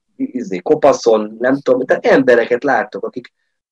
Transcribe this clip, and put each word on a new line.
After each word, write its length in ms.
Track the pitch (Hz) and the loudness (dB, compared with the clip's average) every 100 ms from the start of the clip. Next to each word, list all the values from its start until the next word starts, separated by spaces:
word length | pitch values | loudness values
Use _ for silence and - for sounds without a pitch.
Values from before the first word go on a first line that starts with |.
| _ - | _ -10
izé, 440 | 269 247 196 190 | -8 -8 -8 -8
kopaszon, 760 | - 151 143 123 117 110 107 110 | -2 2 4 2 2 0 -2 -4
nem 200 | 127 139 | -2 -2
tudom, 260 | 139 123 - | 0 -2 0
tehát 200 | 170 247 | -2 2
embereket 580 | 165 127 117 107 123 | 2 4 2 2 -2
látok, 420 | 143 117 104 - 110 | -2 -2 -4 -8 -10
akik 280 | 127 - _ _ _ _ | -12 -18 _ _ _ _